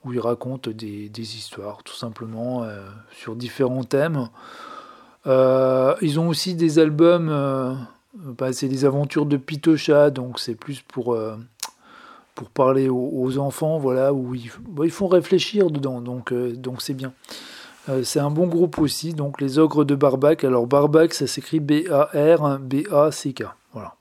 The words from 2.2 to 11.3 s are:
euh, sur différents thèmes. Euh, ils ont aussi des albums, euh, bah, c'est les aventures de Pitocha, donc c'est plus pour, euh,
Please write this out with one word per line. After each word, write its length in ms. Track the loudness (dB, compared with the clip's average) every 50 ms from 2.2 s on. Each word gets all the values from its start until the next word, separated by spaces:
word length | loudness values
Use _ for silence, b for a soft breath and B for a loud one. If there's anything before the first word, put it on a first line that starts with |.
| -14 -12 -10 -8 -6 -6 -4 -6 -6
euh, 240 | -8 -10 -14 -16 -18 -20 -20 -20 _
sur 240 | -20 -18 -14 -12 -12
différents 500 | -10 -10 -12 -2 0 0 0 0 -2 -4
thèmes. 440 | -2 0 0 0 0 0 -2 -4 -6 B B B B B B B B B B B B B B B B B B _
Euh, 720 | 2 4 4 6 4 4 4 4 2 2 2 2 2 2 2
ils 200 | 0 -2 0 0
ont 80 | 0 0
aussi 260 | 0 -2 -2 -4 -2
des 240 | 0 0 4 6 6
albums, 500 | 4 4 6 6 6 6 6 4 2 0
euh, 460 | -2 0 0 -2 -2 -2 -2 -4 -6 -6 -10 -14 B B _ _ _
bah, 380 | -16 -14 -14 -8 -4 -4 -4 -4
c'est 160 | -2 -4 -4
les 160 | -2 2 2
aventures 420 | 4 4 4 -2 0 0 -2 0
de 100 | 2 0
Pitocha, 760 | -2 -2 -4 -10 -2 2 2 2 2 4 4 6 6 6 6
donc 280 | 4 0 -8 -8 -10 -10
c'est 160 | -8 -8 -8
plus 260 | -8 -8 -12 -12 -14
pour, 340 | _ _ -10 -6 -2 -2 -2
euh, 220 | -2 -2 -6